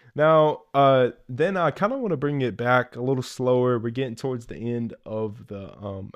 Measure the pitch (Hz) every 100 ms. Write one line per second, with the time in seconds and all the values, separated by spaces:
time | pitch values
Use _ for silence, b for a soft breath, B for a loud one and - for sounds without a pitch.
0 | b 139 156 160 151 - _ 139 139 131
1 | 123 - - 127 170 190 160 - 202 269
2 | 226 147 147 143 123 98 120 127 120 120
3 | 127 131 123 - 127 127 123 120 117 117
4 | 131 113 135 127 117 - 117 120 117 -
5 | - 110 110 110 113 101 95 - 101 98
6 | 98